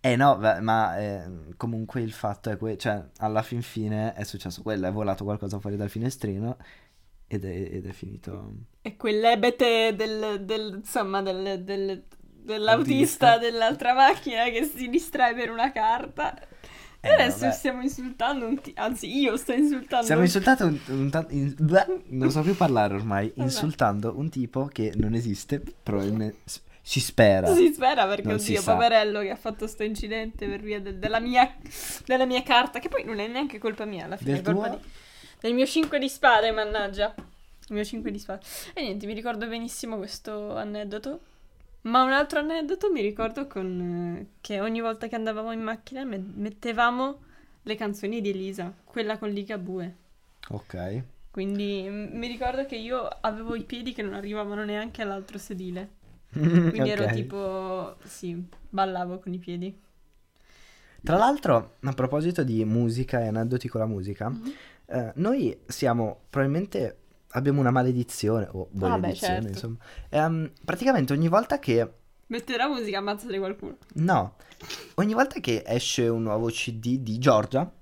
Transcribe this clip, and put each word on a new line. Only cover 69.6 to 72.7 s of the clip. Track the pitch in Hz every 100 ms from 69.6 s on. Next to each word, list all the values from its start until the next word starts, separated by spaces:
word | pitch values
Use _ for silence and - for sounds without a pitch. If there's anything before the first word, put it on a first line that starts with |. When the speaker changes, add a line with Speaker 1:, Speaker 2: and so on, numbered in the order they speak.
| 117 117 - - -
Speaker 1:
Ehm, | 147 156 160 160 -
praticamente | - - 254 254 131
ogni | 143 165
volta | 190 233 285
che | 208 117 113 - - _ _
Speaker 2:
Mette | - 185 240
la |
musica, | 269